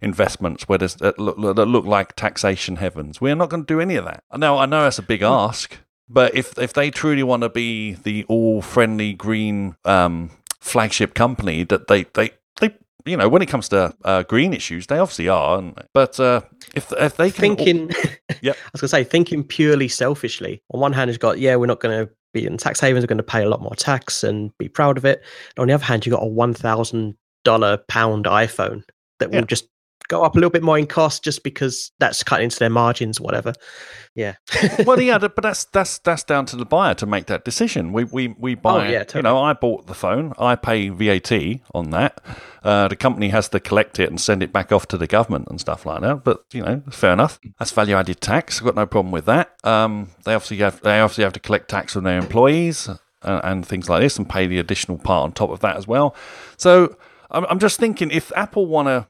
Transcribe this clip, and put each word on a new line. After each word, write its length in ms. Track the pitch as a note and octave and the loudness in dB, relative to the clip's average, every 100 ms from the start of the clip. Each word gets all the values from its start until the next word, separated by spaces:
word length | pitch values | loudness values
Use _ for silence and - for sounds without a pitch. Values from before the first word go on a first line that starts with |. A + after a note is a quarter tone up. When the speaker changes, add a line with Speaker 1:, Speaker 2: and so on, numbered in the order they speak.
Speaker 1:
investments 680 | G#2 F2 F#2+ - F2+ - - | -6 0 0 0 -6 -6 -2
where 100 | F#2+ | -2
there's, 180 | F#2 - | -2 -2
that 220 | G2 F2+ | -2 -2
look, 360 | G#2 G2 G#2+ G2+ | -4 -2 0 2
that 100 | G#2+ | 2
look 200 | B2 F#2+ | 2 2
like 300 | G2+ F#2+ - | 0 0 -4
taxation 580 | G#2+ - G2+ F#2+ - F2 | -6 -2 -2 -2 -6 -6
heavens. 440 | F#2 D#2 D2 - | -6 -6 -12 -4
We 100 | C3 | -2
are 40 | D3+ | 0
not 140 | E3+ | -2
gonna 140 | E3 | -4
do 160 | C#3+ D#3+ | -4 -2
any 160 | F3+ D3+ | -2 -4
of 80 | E2+ | -6
that." 180 | D#2 _ A#2+ | -12 _ -2
Now, 220 | D3+ C#3 | 2 2
I 80 | C3+ | 2
know 180 | D#3 | 2
that's 160 | C#3+ - | 2 0
a 40 | |
big 180 | F#2 A2 | -4 0
Speaker 2:
Hmm. 60 | G#2 | 2
Speaker 1:
ask, 500 | C3 G#2 A2+ - - _ _ _ | 2 0 -4 -12 -16 _ _ _
but 260 | A#2+ B2 C3 | 2 2 2
if, 220 | B2+ - | -6 -6
if 160 | B2+ | -4
they 160 | - C#3+ | -2 -2
truly 320 | - D#3 C#3+ | -2 -2 0
wanna 260 | C3 A#2+ A#2 | 0 0 -2
be 440 | A#2 A#2 A2+ G#2+ | -4 -4 -6 -8
the 320 | F#2+ A2 G#2 G2+ A2+ A2+ | -6 -6 -6 -2 2 2
all-friendly 600 | G#2+ - B2+ A2+ A2 G#2 | 0 0 2 2 0 -4
green, 600 | F#2+ G#2 A2 G#2+ G#2 G2 E2+ F2+ | -4 -4 -2 -2 -2 -4 -4 2
um, 460 | G2 F2 E2+ E2+ - - - | 2 2 0 -8 -12 -14 -12
flagship 540 | - B2 A2 - G#2 | -2 0 0 0 0
company 500 | - A#2+ B2 G2+ D#2+ | 2 0 0 -4 -2
that 240 | E2+ G2 - | 0 -2 2
they, 160 | G2+ - - | 2 2 -2
they, 160 | A2 - _ - | -2 -6 _ -2
they, 140 | G#3+ - _ _ C#3+ | -2 -2 _ _ -6
you 100 | C#3 | 0
know, 140 | G2 | 4
when 120 | E3 | 4
it 40 | F#3 | 2
comes 240 | C3 - | -2 0
to, 240 | G2 F2 - | 2 2 -2
uh, 200 | - F#2+ | 0 0
green 300 | F#2 A2+ F3 | 2 0 0
issues, 340 | - - E2+ F2+ | -2 -6 -8 -4
they 100 | D3 | -2
obviously 320 | F#3+ - E2+ | -2 -2 0
are. 280 | F#2 D2 F#2 | 2 2 0
And, 160 | F2+ - - | -4 -14 -2
but, 260 | C3+ C3 - | 2 2 2
uh, 220 | B2+ B2 - _ - - | 2 2 -2 _ -12 -10
if, 160 | - | -6
if 220 | - D3 - | -2 0 2
they 160 | F3+ | 0
can 240 | F#3+ G3+ G3+ | 2 0 2
Speaker 2:
Thinking, 360 | F#3+ E3+ D#3+ E3+ | 2 0 -2 -4
<laughs> 460 | - - - - | -4 -6 -10 -4
Speaker 1:
Yep. 140 | C3 - | -2 -4
Speaker 2:
I 140 | - | -8
was 80 | - | -6
gonna 80 | C3+ | 0
say, 140 | D3+ | 0
thinking 400 | B2 E3 E3+ D#3 | 2 2 2 -2
purely 440 | C#3+ - D3+ D3 C3 | -4 0 4 4 2
selfishly, 760 | - C3 D3 A2+ - F#2+ G2 - | 0 -2 -2 -6 -8 -8 -10 -8
on 60 | B2 | -2
one 140 | C#3+ | 0
hand, 160 | C3+ B2 | 0 -2
you've 100 | A2+ | 0
got, 200 | A#2 F2+ | 0 2
"Yeah, 160 | C3 B2 | 2 2
we're 100 | A#2+ | 2
not 140 | A#2 | 0
gonna 280 | A#2 A2 G#2+ _ _ | -2 -2 -4 _ _
be 120 | A2+ A2 | -6 -4
in 120 | - | -4
tax 220 | - - | -4 0
havens, 240 | C3+ B2+ | 2 2
we're 40 | A#2+ | 2
gonna 160 | A2 | -2
pay 200 | A2 A2+ | 0 0
a 60 | G#2 | 2
lot 120 | G#2+ | 0
more 140 | G#2 - | -4 -4
tax 480 | - C3 - - | -2 -2 -4 -4
and 320 | G#2+ G#2+ G#2+ - | -2 -2 -6 -8
be 100 | - | -8
proud 280 | - D3 C3 | 0 2 2
of 80 | C3+ | 0
it." 160 | C3+ - - - - | 0 -4 -20 -16 -2
And 80 | |
on 40 | B2+ | 0
the 60 | |
other 100 | D3 C#3 | 2 2
hand, 200 | A#2 A#2 | -2 0
you've 80 | A#2+ | 0
got 80 | |
a 40 | A2+ | 0
one 260 | A2 A#2+ | 0 0
thousand 600 | A2+ A#2 A2 A2+ A#2 A2 G#2 _ _ | 0 0 0 -2 -4 -6 -8 _ _
dollar 340 | - A2 G#2 G#2 - | 4 4 4 2 0
pound 360 | A#2 A2+ G#2+ F#2+ | 0 2 0 2
iPhone 580 | G2+ A2 - G2 G#2+ - _ _ - | 2 2 -2 -4 -6 -14 _ _ -6
that 100 | - | -2
will 80 | - | -2
Speaker 1:
Yeah. 60 | A#2 | -2
Speaker 2:
just 220 | A#2 - _ _ _ - | -4 -6 _ _ _ -6
go 160 | E3+ | 0
up 100 | D#3+ | 2
a 40 | E3+ | 4
little 120 | E3+ | 2
bit 140 | E3+ | 2
more 140 | E3 D3+ | 2 2
in 80 | D3 | 2
cost 360 | - D#3 - | 2 0 0
just 200 | D#3 D3 | -6 -6
because 480 | C3 - C3+ - - _ | -8 -4 -4 -4 -12 _
that's 240 | B2+ - | 0 0
cutting 220 | - C#3 A#2 | 0 0 0
into 120 | - | 0
their 120 | A2+ | 2
margins 500 | A#2 A#2 A#2+ A2+ A2 | 4 2 0 -4 -6
or 40 | |
whatever. 300 | - - - A#2+ - - - - - - | -4 -4 -4 -8 -14 -20 -20 -20 -16 -8
Yeah. 200 | G#2 G2 - | -8 -8 -6
<laughs> 360 | - G3+ - A3 | 0 0 2 4
Speaker 1:
Well, 140 | B3+ | 4
yeah, 200 | B3 A3 | 4 2
but 160 | G3+ G#3+ | 0 -2
that's, 220 | G#3+ F#3 - | -4 -4 -2
that's, 340 | G3 F#3 - | -2 -2 -2
that's 240 | - D#3+ | -2 -2
down 240 | - C#3+ B2 | -2 -2 -2
to 80 | B2 | -8
the 100 | A#2 | 0
buyer 300 | D#3+ F#3+ G2+ | 2 2 0
to 100 | G#2 | -2
make 220 | G2+ F2+ | -4 -4
that 180 | F#2+ - | -6 -4
decision. 480 | - A3+ - E2+ | -2 -2 -2 -4
We, 120 | G#2 A#2+ | -4 -4
we, 240 | B2+ B2 | -4 -6
we 260 | A2 B2 A#2+ | -4 -6 0
buy, 320 | A2+ A2+ G#2 | 2 2 2
Speaker 2:
Oh, 20 | |
yeah, 100 | A2+ | -2
Speaker 1:
you 60 | G2+ | -4
Speaker 2:
totally. 180 | - | -2
Speaker 1:
know, 140 | A2 C3 | 2 2
I 160 | C#3+ | 2
bought 320 | C#3+ A#2+ A2 - | 2 0 -2 -6
the 80 | |
phone, 400 | F#2 F#2 A2+ D#3 - | -6 -2 -2 -4 -2
I 160 | B2 B2 | 0 0
pay 340 | - A2+ G2 | 0 0 -2
V 200 | F#2 G#2+ | 0 2
A 100 | F#2+ | 2
T 420 | - A2 D#2 B2 - - | 2 0 0 -6 -8 -6
on 160 | D#2+ | -4
that. 280 | E2+ C3+ - - - - - | -2 -2 -4 -16 -18 -20 -4
Uh, 240 | G#2 G#2 G2 | 2 4 2
the 80 | G2 | 2
company 340 | C3 G#2 G#2 | 0 0 0
has 200 | G#2+ G2+ | 0 0
to 100 | G2 | -4
collect 400 | - G2+ G#2+ - | 0 0 0 0
it 100 | F2+ | -2
and 100 | D#2+ | 0
send 220 | - G2 | 0 0
it 100 | F#2 | 0
back 200 | G2+ F2+ | -2 2
off 160 | G2+ - | 0 0
to 100 | F#2+ | -4
the 80 | E2 | 0
government 420 | G#2 G2 D#2+ A#1+ | 2 2 -2 -6
and 100 | E2+ | -8
stuff 260 | - D#2+ - | -8 -6 -6
like 160 | D#2 | -4
that. 220 | G#2 C#3+ | -2 -2
But, 200 | C3 - _ | -2 -2 _
you 100 | B2 | -8
know, 180 | E2+ C3 C#3 | -6 -6 -8
fair 240 | - F#2+ | 0 2
enough. 260 | F2+ D3 - - - | 4 2 -2 -20 -10
That's 120 | A#2 | -4
value-added 480 | - G#2 G2 F2+ F2+ | 0 2 2 0 -4
tax. 380 | - A#2 - - | -2 -2 -2 -4
I've 80 | A#2+ | -2
got 100 | G#2+ | 0
no 120 | G#2 | 0
problem 240 | A2 F#2 | 0 0
with 140 | F2 D#2 | -2 0
that. 280 | C#3 - _ | 0 0 _
Um, 460 | - A2 A2 G#2 F#2+ - - | 0 2 2 -2 -10 -10 -4
they 80 | |
obviously 240 | A2 - G#2 | -4 -4 -2
have, 240 | G2+ - | -2 0
they 180 | G#2+ G#2 | 2 4
obviously 240 | A2 - | 2 2
have 100 | G2+ | -2
to 60 | - | -2
collect 300 | - G#2+ - | -2 -2 -2
tax 240 | G2 - | -6 -4
from 100 | G2+ F#2 | -4 -2
their 120 | F2+ | -2
employees, 720 | F2+ A2+ C3 D#3+ E3+ D#3 - | 0 4 4 4 0 -4 -8
uh, 520 | F2+ _ _ - F#2+ | -12 _ _ -4 -4
and 220 | F2+ F#2+ E2+ | -2 -4 -4
things 240 | F#2+ - | -6 0
like 120 | F2 | 2
this 160 | C3+ - | 2 0
and 100 | F#2+ | -4
pay 200 | G2 F#2 | -2 0
the 100 | F2+ | 0
additional 380 | E2+ E2 - F2 | -2 -4 -4 -4
part 260 | - F2+ | 0 0
on 80 | D2 | 0
top 180 | - G#2 | -2 -4
of 80 | - | 0
that 160 | G#2 D#2 | -2 -2
as 120 | G2 | -2
well. 280 | B2 D3 - - - - - | 0 0 -2 -16 -20 -20 0
So, 380 | F3+ F3+ F3 - - _ _ | 6 8 6 0 -20 _ _
I'm, 140 | D#3+ F3+ | -4 -2
I'm 140 | F#3 | 0
just 200 | G3+ - | 0 2
thinking, 300 | A3+ G3+ E3 | -2 0 -2
if 200 | D#3 - - | -2 -2 -4
Apple 300 | G#3 G#3+ F3+ | -2 -2 0
wanna, 400 | D#3 C#3+ B2+ | 2 2 0